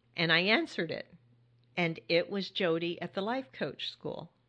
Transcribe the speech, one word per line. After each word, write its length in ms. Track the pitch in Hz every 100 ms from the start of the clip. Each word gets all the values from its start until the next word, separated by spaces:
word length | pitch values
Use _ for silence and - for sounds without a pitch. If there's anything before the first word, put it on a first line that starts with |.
| _ -
and 160 | 165
I 80 | 165
answered 500 | 185 240 330 - 165
it, 240 | 131 - - _ _ _ _ _ -
and 240 | 170 165 -
it 220 | 170 -
was 180 | 196 185
Jody 500 | - 180 165 170 175
at 120 | 175
the 80 | -
Life 300 | 202 254 262
Coach 400 | - 156 - -
School. 400 | - - - - _